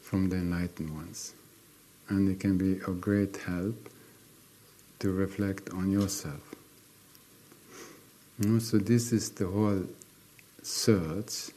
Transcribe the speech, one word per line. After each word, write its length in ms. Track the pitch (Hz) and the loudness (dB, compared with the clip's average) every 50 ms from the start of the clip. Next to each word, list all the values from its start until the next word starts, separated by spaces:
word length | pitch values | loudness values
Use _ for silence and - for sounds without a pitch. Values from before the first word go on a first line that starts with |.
from 280 | - - - 98 95 92 | -8 -2 0 0 2 2
the 80 | 90 92 | 0 0
enlightened 580 | 87 87 87 85 87 85 - - 82 78 78 | -2 -2 -2 -2 -2 -4 -4 -6 -8 -8 -8
ones. 380 | 78 78 90 104 - - - - - - - - - - - - - - - - - - - | -10 -12 -12 -12 -12 -14 -14 -16 -18 -20 -20 -20 -20 -20 -20 -20 -20 -20 -20 -20 -20 -6 -2
And 200 | 101 98 98 95 | 2 2 4 2
it 100 | 92 95 | 2 2
can 180 | - 98 95 92 | 2 2 4 4
be 160 | 95 95 95 92 - - | 4 2 2 0 -2 -4
a 40 | |
great 460 | 92 90 90 104 101 101 101 95 - - | -6 -2 0 2 4 4 2 0 -2 -8
help 520 | - - 90 87 90 101 117 113 - - - - - - - - - - - - - - - - - - - - - - - - | -6 -4 -4 -2 -2 -4 -4 -6 -10 -20 -20 -20 -20 -20 -20 -20 -20 -20 -20 -20 -20 -20 -20 -20 -20 -20 -20 -20 -20 -20 -16 -4
to 120 | - 98 | -2 0
reflect 580 | 92 92 98 95 98 - 101 98 95 95 - - | 0 0 0 -2 -2 -2 -2 -2 -2 -4 -8 -10
on 220 | - 92 92 95 | -6 -2 0 2
yourself. 500 | 98 101 101 95 - - - - - - - - - - - - - - - - - - - - - - - - - - - - - - - - - - - - - - - - - - - - - - | 2 2 2 0 -2 -6 -8 -8 -10 -10 -14 -16 -20 -20 -20 -20 -20 -20 -20 -20 -20 -20 -20 -20 -20 -20 -20 -20 -20 -20 -20 -20 -20 -20 -20 -20 -20 -20 -18 -18 -20 -20 -20 -20 -20 -20 -20 -20 -6 -2
You 100 | 107 104 | 2 4
know, 100 | 113 113 | 4 4
so 180 | 113 - - 107 | 2 4 2 2
this 360 | 98 101 120 120 120 120 120 | 4 6 4 4 4 2 0
is 160 | 107 - - | 0 0 -2
the 180 | - - 104 90 | -4 -4 -4 -2
whole 360 | 92 104 107 104 101 95 90 - - - - - - - - - - - - - - - - | 2 2 2 2 2 0 -2 -4 -10 -16 -20 -20 -20 -20 -20 -20 -20 -20 -20 -20 -20 -18 -12
search 880 | - - - - - 110 95 82 78 80 98 113 - - - - - - | -8 -6 -2 4 4 4 4 4 -2 -4 -6 -6 -6 -8 -10 -10 -12 -16